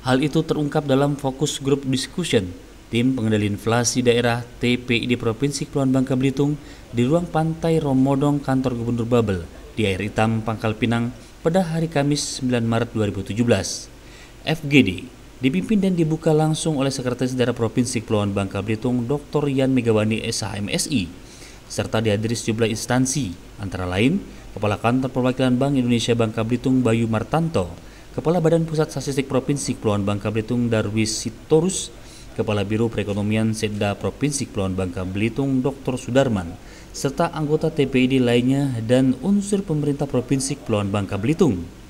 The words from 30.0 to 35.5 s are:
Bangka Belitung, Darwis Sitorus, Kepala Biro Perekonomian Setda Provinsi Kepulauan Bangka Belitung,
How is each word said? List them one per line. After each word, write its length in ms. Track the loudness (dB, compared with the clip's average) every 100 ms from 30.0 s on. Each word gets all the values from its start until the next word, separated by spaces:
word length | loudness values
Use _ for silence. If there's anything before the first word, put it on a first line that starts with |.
| 0
Bangka 240 | -2 -2
Belitung, 400 | -2 -2 0 2
Darwis 400 | 2 0 0 0
Sitorus, 800 | -2 -6 -10 2 2 4 -2 -8 -14 -20 -18 -14 -4
Kepala 240 | -2 0
Biro 240 | 0 0 0
Perekonomian 640 | 0 -2 -2 0 2 0
Setda 480 | 0 -4 0 -2 0
Provinsi 480 | -4 -2 -2 -2 -4
Kepulauan 320 | -2 -2 -2
Bangka 240 | -4 -4
Belitung, 560 | -6 -2 -2 0 0